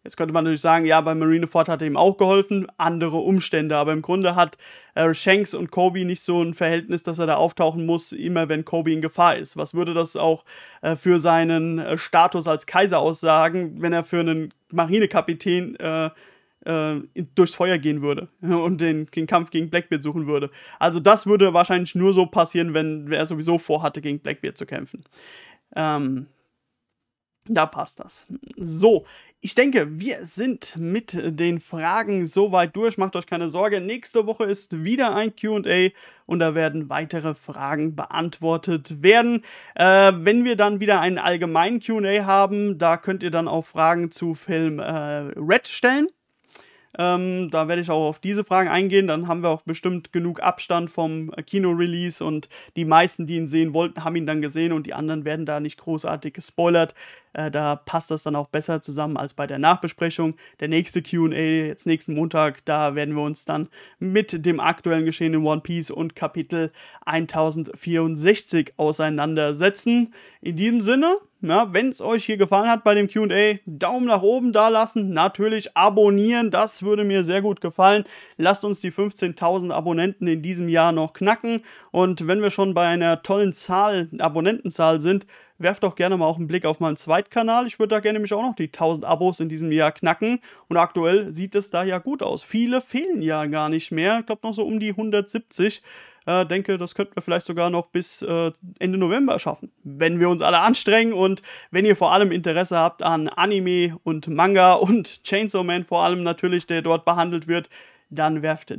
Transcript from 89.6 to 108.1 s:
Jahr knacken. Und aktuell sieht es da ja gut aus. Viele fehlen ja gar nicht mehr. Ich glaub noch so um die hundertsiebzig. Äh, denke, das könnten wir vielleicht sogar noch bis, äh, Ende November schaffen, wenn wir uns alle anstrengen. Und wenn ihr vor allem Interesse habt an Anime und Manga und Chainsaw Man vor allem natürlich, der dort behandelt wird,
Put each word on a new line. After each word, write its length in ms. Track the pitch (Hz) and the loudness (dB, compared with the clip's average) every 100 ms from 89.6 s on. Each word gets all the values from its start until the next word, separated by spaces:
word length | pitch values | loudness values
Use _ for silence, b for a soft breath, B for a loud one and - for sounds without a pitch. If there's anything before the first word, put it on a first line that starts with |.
| 165 | -2
Jahr 180 | 156 151 | 2 2
knacken. 480 | - 170 170 220 247 B B B | 0 -2 0 -2 -4 B B B
Und 80 | 170 | 0
aktuell 560 | 170 180 165 190 196 | 2 2 2 2 0
sieht 200 | 160 190 | -8 -4
es 160 | 202 202 | -4 -2
da 140 | 170 | -2
ja 140 | 190 185 | -2 -4
gut 240 | 254 294 | -6 -6
aus. 200 | - - | -6 -6
Viele 360 | - 220 240 254 | -4 -2 0 0
fehlen 420 | - 247 370 302 | -2 -6 -4 -2
ja 240 | 156 156 151 | -2 -2 -2
gar 220 | 156 151 | -2 -2
nicht 240 | 160 - | -2 -4
mehr. 280 | 160 180 226 | -2 0 0
Ich 40 | 226 | -2
glaub 160 | 214 | -8
noch 120 | 220 | -8
so 120 | 214 214 | -6 -4
um 140 | 214 | -4
die 140 | 214 | -4
hundertsiebzig. 920 | 196 220 208 202 165 - - 202 - B B B B - | -4 -2 -2 -2 -6 -8 -2 -2 -2 B B B B -2
Äh, 200 | 180 175 | 0 0
denke, 320 | 185 196 190 | -2 -2 -4
das 180 | 175 - | -4 -6
könnten 180 | 202 - | -6 -6
wir 40 | |
vielleicht 240 | 180 170 - | -4 -4 -2
sogar 240 | 170 175 | -2 0
noch 180 | 170 170 | -2 -4
bis, 340 | 175 185 - | -4 -6 -8
äh, 320 | - 165 165 - 180 - | -4 -2 -2 -4 -14 -6
Ende 180 | 180 190 | -2 0
November 400 | 175 226 269 185 | 0 2 2 0
schaffen, 320 | 160 135 - _ | -2 -8 -12 _
wenn 380 | - 139 165 170 | -12 -2 0 2
wir 80 | 175 | 2
uns 120 | 175 | 2
alle 180 | 151 175 | 2 4
anstrengen. 520 | 208 262 - 220 226 | 4 2 4 4 4
Und 300 | 202 190 190 - B B | 2 0 0 -8 B B
wenn 120 | 175 | 2
ihr 140 | 208 196 | 4 4
vor 160 | 165 | 4
allem 180 | 185 202 | 4 4
Interesse 460 | 175 170 160 180 170 | 0 -2 -2 0 2
habt 260 | 165 - | 2 2
an 240 | 165 160 156 | 0 0 -2
Anime 680 | - 190 202 180 180 175 160 | 0 0 2 0 0 0 -4
und 260 | - 160 165 | -6 -6 -4
Manga 460 | 151 185 196 185 180 | 2 4 8 8 8
und 500 | 180 226 - - - | 4 2 0 -10 -4
Chainsaw 400 | 196 214 196 180 | -2 0 -2 -2
Man 180 | 175 | -2
vor 200 | 175 175 | -2 0
allem 200 | 175 180 | 2 0
natürlich, 440 | 175 170 180 175 - | -2 -2 0 -2 -2
der 140 | 170 | -2
dort 220 | 165 165 | 0 0
behandelt 460 | - 175 170 170 156 | 2 2 0 -2 -2
wird, 200 | 170 - B B B B | -2 -4 B B B B